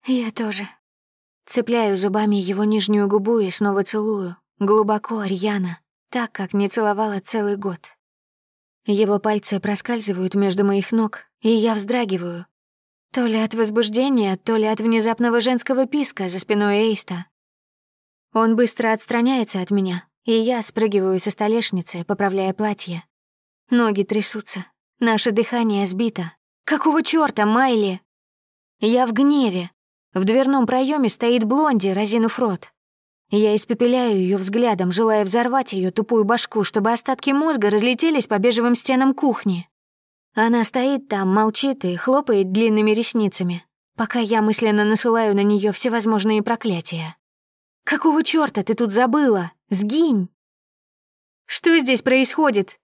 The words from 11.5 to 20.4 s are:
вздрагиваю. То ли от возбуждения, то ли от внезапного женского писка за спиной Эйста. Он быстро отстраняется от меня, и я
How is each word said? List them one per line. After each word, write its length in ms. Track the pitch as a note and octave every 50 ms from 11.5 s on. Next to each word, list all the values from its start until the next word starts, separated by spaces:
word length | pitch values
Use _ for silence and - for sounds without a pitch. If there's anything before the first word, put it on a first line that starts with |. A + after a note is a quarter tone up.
| A#3 A3 G#3+ A3+ A3
вздрагиваю. 720 | G#3 G3 G3+ A#3+ B3 A#3+ G3+ F#3+ F3+ F3 F3 F3 F3 F3+ _ _ _ _ _ _ _ _ _ _ _ _ _ -
То 120 | C4 B3
ли 120 | A#3 A3 A3
от 160 | A3 G#3+ A3+
возбуждения, 840 | A3 A3+ G#3+ G#3 A3+ A#3 G#3+ G#3 A#3 C4 C#4 C4+ A#3+ G#3 G3 F#3+
то 220 | F#3 _ - A3+ A3
ли 80 | G#3+
от 160 | G#3+ A3 G#3+
внезапного 580 | G#3+ A#3 A3+ A3+ G#3+ A3+ A3+ - A#3+ A#3+ A3+ A#3+
женского 480 | G#3+ B3 B3+ A#3+ - - C4+ B3 C4+ B3+
писка 400 | - D4 C#4 A#3 - - G3 F#3
за 120 | F3 F#3+
спиной 500 | E3+ - G#3+ G#3 G#3 G#3 G3+ G3+ A3 A3+
Эйста. 360 | G#3+ G3+ - - F#3 F3 F3+ _ _ _ _ _ _ _ _ _ _ _ _ _ _ _ _ _ _ _ _ _ _
Он 240 | A3 A3+ A3+ A3+ A3
быстро 340 | B3 A3+ - - A#3 A3+
отстраняется 680 | A3 A3 - - - A#3 A#3 B3+ C4+ C4 A3 - - G3
от 100 | F#3 -
меня, 340 | G3+ G3+ F#3+ F#3 F3 F3+ - _ _ _ _
и 80 | - A3+
я 280 | A3+